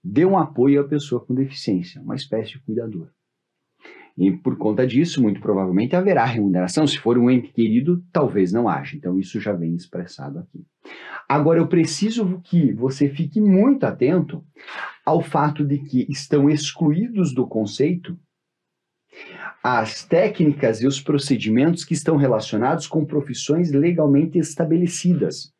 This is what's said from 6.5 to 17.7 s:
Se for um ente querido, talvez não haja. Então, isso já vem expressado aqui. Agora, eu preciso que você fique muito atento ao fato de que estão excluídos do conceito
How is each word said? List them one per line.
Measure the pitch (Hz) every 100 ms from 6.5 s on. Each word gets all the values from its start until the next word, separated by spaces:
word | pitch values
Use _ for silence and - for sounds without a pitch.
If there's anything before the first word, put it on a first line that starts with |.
| 90 90 - 147
Se | -
for | 113 120
um | 120
ente | 127 -
querido, | - 110 117 147 175 -
talvez | 175 131 98 90
não | 107 117
haja. | 73 69 73
Então, | 90 92
isso | 95 110
já | 107
vem | 98 82 85
expressado | - 90 87 - 139 151
aqui. | - - - _ - - - - -
Agora, | 151 147 165
eu | 165
preciso | 180 160 - 208 233 190 180
que | - 170 139
você | 104 131 135 143
fique | 139 160 220
muito | 208 190 247 277 120
atento | - 127 180 147 - _ _ - - - - -
ao | 160
fato | - 156 147 147 143
de | 143
que | 139 127 120
estão | 139 - 147 143
excluídos | 151 - - 156 160 240 214 160
do | 127 123
conceito | 110 104